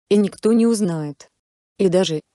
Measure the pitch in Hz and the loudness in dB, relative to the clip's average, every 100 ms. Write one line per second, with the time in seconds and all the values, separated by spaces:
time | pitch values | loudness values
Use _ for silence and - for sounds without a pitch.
0 | _ 208 196 - 220 233 233 220 185 160 | _ 0 0 -2 0 2 2 0 -2 -4
1 | 151 - - _ _ _ _ - 190 180 | -8 -12 -20 _ _ _ _ -2 0 2
2 | 175 156 - | 0 -4 -10